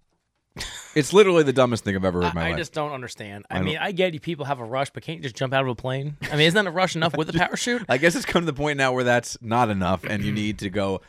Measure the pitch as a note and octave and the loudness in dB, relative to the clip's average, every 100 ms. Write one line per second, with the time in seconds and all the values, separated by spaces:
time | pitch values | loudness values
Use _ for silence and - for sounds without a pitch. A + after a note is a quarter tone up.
0 | _ _ _ _ _ - - - - D3+ | _ _ _ _ _ -14 -14 -14 -4 -2
1 | C#3 F#3+ G3 E3+ C#3+ B2+ B2 A2+ G#2 F#2+ | 4 6 6 6 4 4 2 2 -2 0
2 | F#2 F2 F2 E2+ E2 - D#3+ D#3+ D3 C3+ | 0 2 0 -2 -2 -4 -6 -6 -6 -8
3 | A#2+ - G#2+ G2+ - F#2+ F#2 D#3 F#3 F3+ | -10 -12 -14 -14 -8 -4 -2 -2 -2 0
4 | F#3 D#3 - D#3 C3+ C3+ A2+ C3 C#3 A#2+ | 0 0 -6 -6 -4 -6 -4 -4 -4 -6
5 | - E3 C#3+ - C3+ C3+ C3+ A#2+ B2+ C3+ | -12 -10 -10 -6 -2 0 0 -2 -4 -4
6 | C#3+ D3 C#3 D3+ D#3+ G3 F#3+ E3+ F#3 E3 | -6 -8 -4 2 4 4 0 0 -2 0
7 | E3 D3+ D#3+ F3 F3 - A#3+ A#3+ G3+ C3 | -2 0 -2 0 0 0 -2 -2 0 4
8 | E3 G#3+ - F3+ E3 C3 D3 C#3 C3+ B2+ | 4 2 0 0 0 -2 -2 2 2 2
9 | B2 B2 - - A#2 A#2 A#2 G2 F2+ F#2 | 4 2 0 -8 -2 2 2 2 2 0
10 | - G#2 G#2 G#2 G#2 G#2 G2+ G2 G2 F#2 | -2 -4 -2 -2 -2 -4 -4 -2 -2 -4